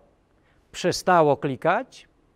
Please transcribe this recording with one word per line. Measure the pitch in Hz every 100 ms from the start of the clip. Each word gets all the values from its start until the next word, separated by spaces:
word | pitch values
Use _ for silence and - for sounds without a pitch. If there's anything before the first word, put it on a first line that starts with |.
| _ _ _ _ _ _ _
przestało | - 175 - - 175 147 135
klikać, | 151 127 160 202 262 - - _ _